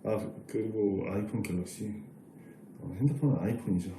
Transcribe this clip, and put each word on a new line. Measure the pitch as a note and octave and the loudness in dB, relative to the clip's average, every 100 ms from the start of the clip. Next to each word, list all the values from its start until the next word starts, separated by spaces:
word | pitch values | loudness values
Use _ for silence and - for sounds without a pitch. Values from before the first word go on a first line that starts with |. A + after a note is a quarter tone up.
아, | A2 G#2+ G#2 - - | 0 0 -2 -8 -4
그리고 | A2+ A2 G#2+ G2+ F#2+ F2+ | -2 0 2 4 4 0
아이폰 | G2+ G#2+ A2+ | -2 0 -2
갤럭시. | G2+ F2+ F2 - G#2+ - - - - - - - - - | 0 -2 -2 -4 -6 -6 -10 -16 -20 -18 -18 -18 -18 -10
어, | - F#2+ | -8 2
핸드폰은 | C#3 C3+ D3 B2 | 2 6 4 4
아이폰이죠. | F#2+ A#2 - F2+ F#2+ | 2 0 2 2 0